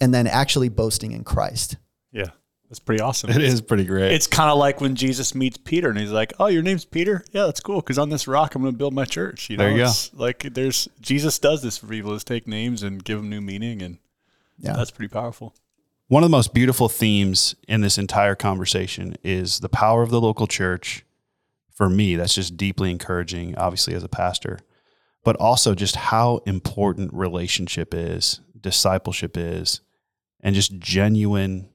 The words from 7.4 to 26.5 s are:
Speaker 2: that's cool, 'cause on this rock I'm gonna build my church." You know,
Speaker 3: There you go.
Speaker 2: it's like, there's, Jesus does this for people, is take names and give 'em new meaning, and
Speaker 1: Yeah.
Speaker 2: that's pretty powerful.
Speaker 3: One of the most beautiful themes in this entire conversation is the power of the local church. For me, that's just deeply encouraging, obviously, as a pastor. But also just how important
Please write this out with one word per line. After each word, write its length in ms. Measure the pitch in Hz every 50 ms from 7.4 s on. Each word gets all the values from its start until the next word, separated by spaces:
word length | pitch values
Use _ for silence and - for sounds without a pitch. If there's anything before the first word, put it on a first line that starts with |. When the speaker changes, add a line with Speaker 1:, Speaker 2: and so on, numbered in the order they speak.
| 202
Speaker 2:
that's 140 | 170 - -
cool, 200 | - - 202 185
'cause 160 | - - 131
on 140 | 135 147 147
this 180 | 156 143 - -
rock 260 | 131 143 156 147 -
I'm 60 | 139 131
gonna 140 | 135 123
build 160 | 113 139 143 131
my 140 | 139 131
church." 420 | 123 - - 92 - - - - -
You 80 | 107
know, 80 | 101 101
Speaker 3:
There 60 | 104 104
you 60 | 113 123
go. 40 | 123
Speaker 2:
it's 220 | 113 - - - -
like, 360 | - - 123 123 - - 143 120
there's, 340 | 131 131 131 123 - - - - _
Jesus 380 | 110 - 131 143 143 156 - -
does 240 | - 143 156 151 131
this 160 | 120 104 -
for 80 | -
people, 260 | 107 110 110 101 104 104
is 100 | 107 -
take 220 | - 123 117 -
names 360 | 113 107 107 113 123 120 110 101
and 200 | 101 98 98 90
give 180 | - 110 104
'em 100 | 107 104
new 100 | 104 104
meaning, 400 | 101 98 98 101 110 120 117 104
and 160 | 92 90 90 - _ _ _ _ _ _ _ _ _ _ _ -
Speaker 1:
Yeah. 160 | - - 104
Speaker 2:
that's 160 | 117 - -
pretty 180 | - - 113 101
powerful. 440 | - 110 120 120 117 - 117 113 - _ _ _ _ _ _ _ _ _ _ -
Speaker 3:
One 140 | 127 147 170
of 60 | 170
the 80 | 156
most 160 | 131 113 - -
beautiful 380 | 117 127 127 127 - 123 110
themes 640 | - - 117 110 104 101 101 95 92 - - - - - _
in 140 | - 107 110
this 160 | 104 101 -
entire 380 | - 101 95 - 104 101 101 98
conversation 800 | - - 104 95 92 92 - - 101 92 92 - - 92 90 85 - -
is 360 | 95 95 92 90 90 - -
the 100 | - -
power 320 | - - 104 110 113 117 120
of 80 | 113
the 100 | 117 117
local 260 | 113 110 110 - 110
church. 600 | 101 - - 98 92 90 90 - - - - - _ _ _ _ _ _ _ _ _ _ _ _ _ _
For 160 | - 104 95
me, 280 | 92 101 107 95 87
that's 180 | 85 87 87 -
just 240 | - 92 85 87 85
deeply 320 | 98 98 92 - 98 92
encouraging, 680 | 90 87 - - 92 87 87 82 92 87 85 87 85
obviously, 380 | - 87 90 90 95 - - 85
as 80 | 87 87
a 60 | 92
pastor. 500 | - - 90 90 87 - - - 95 95 - _ _ _ _ _ _ _ _ _ _ _ _ 117
But 80 | 110
also 380 | - - 113 123 - - 113 101
just 200 | 90 101 95 -
how 460 | - - - - 113 120 120 120 - -
important 680 | 101